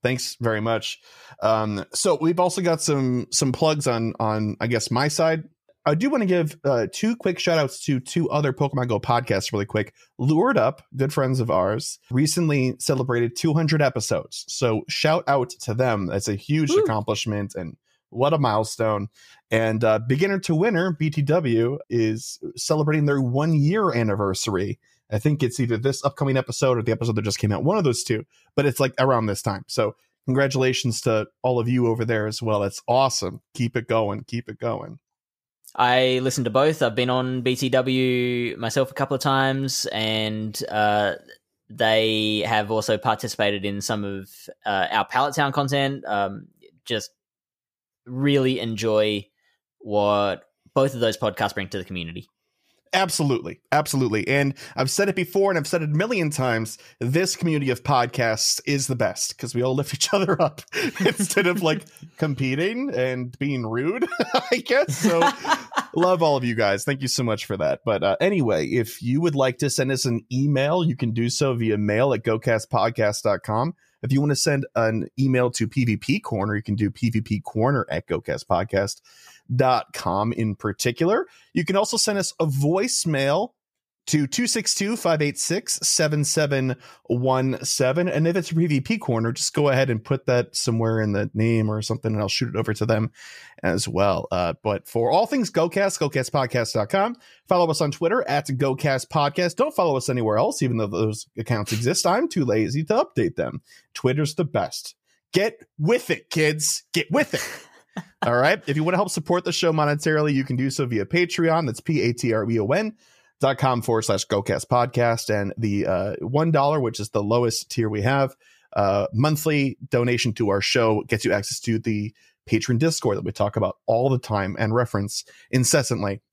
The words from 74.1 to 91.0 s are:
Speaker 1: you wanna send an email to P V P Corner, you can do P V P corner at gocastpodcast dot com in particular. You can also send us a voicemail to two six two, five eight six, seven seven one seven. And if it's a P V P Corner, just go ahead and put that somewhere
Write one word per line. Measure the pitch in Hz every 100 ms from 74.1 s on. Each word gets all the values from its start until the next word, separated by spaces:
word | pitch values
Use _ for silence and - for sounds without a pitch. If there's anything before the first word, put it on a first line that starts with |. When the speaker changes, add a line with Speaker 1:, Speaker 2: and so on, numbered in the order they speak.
Speaker 1:
you | 135
wanna | 147
send | 139 - 143 135
an | - 113 110 - -
email | 135 127 123
to | - 110
P | -
V | 117 104
P | - 196
Corner, | - 110 101 104
you |
can | -
do | 104 104
P | - 117
V | 113
P | 107 107
corner | - 110 120 139 -
at | 78 -
gocastpodcast | 82 - 67 - 87 101 98 98 - _ - - - -
dot | 123 131 123 -
com | - - 95 110
in | - 110
particular. | 98 107 98 127 120 165 226 392 - _
You | - 165
can | 190
also | 208 226
send | - 202
us | 185 -
a | 156
voicemail | 135 143 180 240 - 170 139 135 156 226 _ _ _ _ _ -
to | 151 139
two | - 240
six | 226 -
two, | - 196 226
five | 175 156
eight | 147 -
six, | - 180 - -
seven | - - 156 151
seven | 143 - 147 139 131 123 - - -
one | 123 131 131 131 127
seven. | - - 127 147 180
And | 147 160
if | 180
it's | 165
a |
P | 160 170
V | 143
P | - 220
Corner, | - 117 117
just | 135 -
go | - 147
ahead | 127 135
and | 110
put | - 135 -
that | 123 120 -
somewhere | - 113 113 110